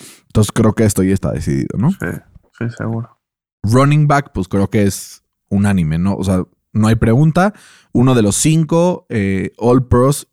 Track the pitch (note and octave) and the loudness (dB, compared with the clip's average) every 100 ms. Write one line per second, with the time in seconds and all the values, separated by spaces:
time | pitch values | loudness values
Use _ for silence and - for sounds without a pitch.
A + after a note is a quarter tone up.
0 | - - _ A2+ G#2 - A2 - A2 - | -20 -20 _ 0 0 0 0 2 0 0
1 | F#2+ F#2+ D2 B1 D#2 C#2 - - C3 F#3+ | 0 0 -2 -4 -4 -4 -4 -2 -2 -2
2 | F2 D3+ - - _ - A#2+ A#2+ A2 A2+ | -6 -10 -14 -20 _ -10 -10 -8 -8 -8
3 | A#2 _ _ _ _ _ G#2 A#2+ C#3+ D3 | -10 _ _ _ _ _ 0 2 4 2
4 | D3 C#3+ C#3 - F#2 G2 G2 A2+ G2+ - | 2 0 -2 -6 -4 -2 0 0 -2 -4
5 | - - _ _ _ G2+ G2+ F#2+ D#2 D#2+ | -10 -20 _ _ _ -2 0 0 0 0
6 | F#2 G2+ F#2+ F#2+ F2 _ _ G#2+ G#2+ A2+ | -2 -2 -2 -2 -4 _ _ -2 0 0
7 | A#2 A#2 D#3+ D#3 F#3+ - - _ _ - | 2 2 2 2 0 -2 -14 _ _ 0
8 | C3 B2 G#2 - - D#3+ D#3 E3 F3 F3+ | 2 4 2 0 0 0 0 0 0 -2
9 | - A#2+ G2 F#2+ F#2 - A2+ C3 A#2+ B2 | -6 -4 -2 -2 -4 -4 0 2 2 2
10 | C3 C#3+ - | 2 0 -6